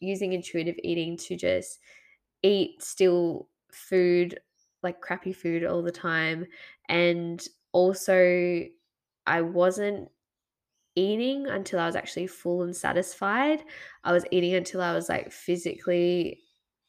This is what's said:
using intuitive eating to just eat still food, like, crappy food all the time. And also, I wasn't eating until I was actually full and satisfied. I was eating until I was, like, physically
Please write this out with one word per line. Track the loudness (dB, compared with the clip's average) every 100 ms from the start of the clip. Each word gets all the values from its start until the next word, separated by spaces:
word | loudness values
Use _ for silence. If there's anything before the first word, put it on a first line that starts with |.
using | -6 -4 -2
intuitive | -4 -4 -4 -4 -4
eating | -4 -2 -4 -6
to | -8 -4
just | 0 0 -4 -16 _ -20 _ _ _ 0
eat | 2 4 0 -6
still | -10 2 4 4 2 -2 -10 _ _
food, | -20 -2 2 4 4 0 -4 _ _ _ _
like, | -8 -6
crappy | -8 -6 -6
food | -6 -4 -2
all | -2 -2
the | -4
time. | -4 -2 0 0 -4 -8 -14 -20 -18 -2
And | 2 2 2 -2 -8 -12 _ _
also, | 4 4 2 2 6 6 6 2 0 -4 _ _ _ _ _ 0
I | 0
wasn't | 0 2 2 2 -4 -4 -10 _ _ _ _ _ _ _ _ 0
eating | 2 2 0 -2 -4
until | -6 -2 -2
I | 0
was | -2
actually | -6 -6 -8
full | -6 -2 -2
and | -2
satisfied. | -2 0 0 -2 -4 -2 0 2 0 -4 -20 -20 -8
I | 0
was | 0 2
eating | 0 2
until | 0 -2 -4
I | -2
was, | -2 -2
like, | -4 -4
physically | -12 -4 -2 -2 -6 -2 2 2 2 -2 -6 _ _ _ _